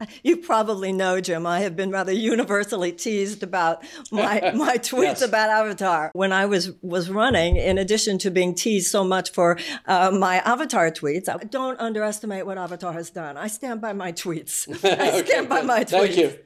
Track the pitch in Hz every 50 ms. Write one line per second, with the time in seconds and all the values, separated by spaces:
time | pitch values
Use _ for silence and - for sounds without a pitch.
0 | 226 - - - - 302 339 339 - - 339 220 214 214 214 190 190 190 190 185
1 | 190 185 185 190 180 185 170 160 170 170 175 180 202 190 165 185 190 196 196 196
2 | 185 190 190 226 220 233 233 226 262 180 202 202 208 202 233 190 180 175 175 -
3 | - 226 214 202 196 202 214 208 202 175 196 180 170 165 165 - - - - -
4 | - - 214 202 190 196 214 208 185 180 208 254 302 - 254 240 - - 254 254
5 | 370 370 320 - 262 220 214 214 220 214 214 220 214 214 196 - 196 185 170 156
6 | 156 156 - 180 190 190 190 190 196 202 202 175 196 185 165 - - 185 170 185
7 | 165 185 190 208 226 269 240 170 165 175 180 - - 185 185 190 196 185 214 214
8 | - 214 196 185 - 196 175 185 180 180 175 - - 233 214 196 175 - - 202
9 | 190 185 185 185 180 - - 190 175 170 175 170 - - - - - - 190 175
10 | 185 190 196 190 190 180 180 185 - 220 240 254 311 247 247 196 170 165 160 -
11 | 160 143 147 180 - - - - - 214 - 262 262 254 254 - 226 226 214 214
12 | 214 214 208 208 - 214 196 190 175 196 190 190 180 170 180 165 190 175 160 170
13 | 165 - - 180 160 147 139 147 180 214 208 - 277 254 233 220 226 220 202 196
14 | 180 175 170 - - 180 160 - - - - - - - 151 170 190 196 - -
15 | 285 226 - 185 - - - - - - - - - 254 240 220 254 - 165 190
16 | 202 190 175 185 160 139 - - -